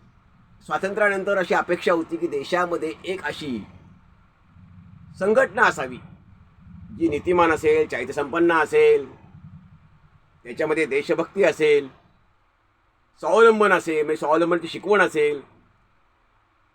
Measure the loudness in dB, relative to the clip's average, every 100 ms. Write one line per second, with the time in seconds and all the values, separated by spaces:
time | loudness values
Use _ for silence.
0 | _ _ _ _ _ -20 -8 -6 -4 -2
1 | 0 0 -2 -2 0 -2 -2 -2 0 0
2 | -2 -6 -6 -6 -4 -2 -2 -4 -6 -8
3 | -10 -8 -8 -10 -8 -10 -10 -20 -20 -20
4 | _ _ _ _ _ -20 -20 -20 -20 -20
5 | -20 -6 0 2 0 0 -2 -2 -8 -12
6 | -18 -20 _ -20 -20 _ -20 -20 -20 -4
7 | -2 -2 0 2 2 2 2 2 0 -4
8 | -6 -6 -4 0 2 2 2 4 4 4
9 | 0 -14 -20 -20 -20 -20 -20 -20 _ _
10 | _ _ _ _ -12 -6 -2 0 0 -2
11 | -2 -2 -2 0 0 2 2 2 0 -10
12 | _ _ _ _ _ _ _ _ _ _
13 | _ _ 0 6 6 6 4 2 2 -2
14 | -2 -2 0 2 2 0 -2 -8 0 2
15 | 2 0 -2 -2 -10 _ _ _ _ _
16 | _ _ _ _ _ _ _